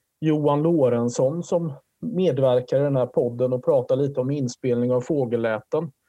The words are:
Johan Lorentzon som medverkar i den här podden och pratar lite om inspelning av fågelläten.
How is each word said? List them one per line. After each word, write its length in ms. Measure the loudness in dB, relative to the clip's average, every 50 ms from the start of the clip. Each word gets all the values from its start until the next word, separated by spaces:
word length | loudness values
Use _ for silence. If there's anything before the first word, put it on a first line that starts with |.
| _ _ _ -4
Johan 420 | -2 0 0 2 2 2 2 2 2
Lorentzon 800 | 2 2 4 4 2 2 2 0 -2 0 0 0 0 0 -2 -6
som 300 | -2 -2 -2 -2 -2 -8 -10 _ _ _ -10 -10
medverkar 800 | -6 -2 0 0 0 2 2 2 2 2 2 0 0 0 0
i 20 | 2
den 140 | 2 2
här 100 | 0 0
podden 460 | 0 0 0 0 0 0 -2 -2 0 0
och 120 | -2 0
pratar 320 | 2 2 2 2 0 0
lite 240 | 0 0 -2 -2 -4
om 100 | -4 -2
inspelning 600 | -2 -2 -4 -4 -6 _ -2 -2 0 0 0 0 0
av 80 | 0
fågelläten. 880 | 0 -2 -2 -2 -2 -2 -2 -2 -2 -2 -2 -4 -4 -4 -4 -4 -4 -4 -10 _ _